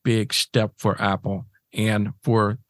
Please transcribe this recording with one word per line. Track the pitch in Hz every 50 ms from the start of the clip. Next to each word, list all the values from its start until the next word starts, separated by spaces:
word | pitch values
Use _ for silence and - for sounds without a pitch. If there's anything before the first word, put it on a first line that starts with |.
| -
big | 117 113 110 104 - -
step | - - - - 123 107 104 -
for | - - 107 - -
Apple | 101 101 98 92 - - 98 92 - - _ _ _ _ -
and | - 107 110 107 104 104 104 - - -
for | - 117 113 107 101 107 - - _